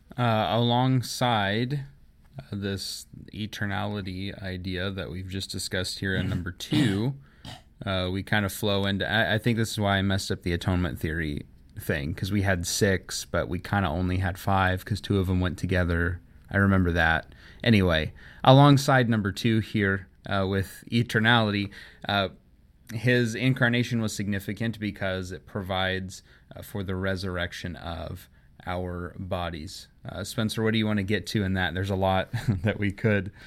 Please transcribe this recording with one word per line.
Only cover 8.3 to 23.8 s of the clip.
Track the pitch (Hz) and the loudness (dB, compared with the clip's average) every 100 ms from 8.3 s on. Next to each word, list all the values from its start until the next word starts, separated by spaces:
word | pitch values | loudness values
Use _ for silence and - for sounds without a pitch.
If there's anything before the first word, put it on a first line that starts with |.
| 107 | 2
of | 98 | 2
flow | - 104 101 98 | 0 0 2 2
into, | 98 82 | 0 0
I, | 107 87 | 2 2
I | 110 | 2
think | 123 113 | 2 2
this | 110 | 0
is | 110 | 0
why | 101 98 | 2 2
I | |
messed | 98 95 - | 2 0 -2
up | 95 | -4
the | 90 | -2
atonement | 85 - 90 82 64 | -2 0 0 0 -2
theory | 82 82 78 71 - - - - | -4 -2 -2 -4 -10 -20 -18 -8
thing, | - 80 71 | -4 -2 -2
'cause | 90 95 | -4 -2
we | 104 | 0
had | 98 90 85 | 2 0 -2
six, | - 101 92 - - | 2 2 2 -2 -10
but | - 87 60 | -4 -4 -2
we | 90 | -6
kinda | - 101 90 | -2 0 0
only | 85 90 92 | 0 0 0
had | 95 92 | -2 -2
five | - 95 92 92 | 0 2 2 0
'cause | - 101 | -4 -4
two | - 101 | 0 0
of | 92 | 2
'em | 92 | 2
went | 92 - | 0 -2
together. | 92 90 87 85 85 90 - - - | 0 0 2 2 0 -4 -12 -20 -2
I | 101 | 4
remember | 98 95 87 | 6 6 4
that. | 85 82 80 - - - - | 4 4 2 -2 -16 -20 -2
Anyway, | 120 104 90 80 76 - - - | 4 6 6 2 0 -8 -20 2
alongside | 131 135 143 139 143 131 117 | 8 10 10 8 6 4 4
number | 110 98 | 2 0
two | 92 117 110 | 0 2 2
here, | 101 110 98 95 92 - - | 0 0 2 0 -4 -14 -4
uh, | 98 95 | -2 0
with | 98 92 - - | -2 -2 -8 -2
eternality, | 117 117 - 113 120 107 101 98 - - - - | -2 0 2 4 4 4 0 -4 -8 -20 -12 -2
uh, | 101 92 - _ _ - _ - | 0 0 -4 _ _ -20 _ -12
his | 110 120 123 117 | -2 2 4 2
incarnation | 110 131 131 120 120 | 0 0 2 2 2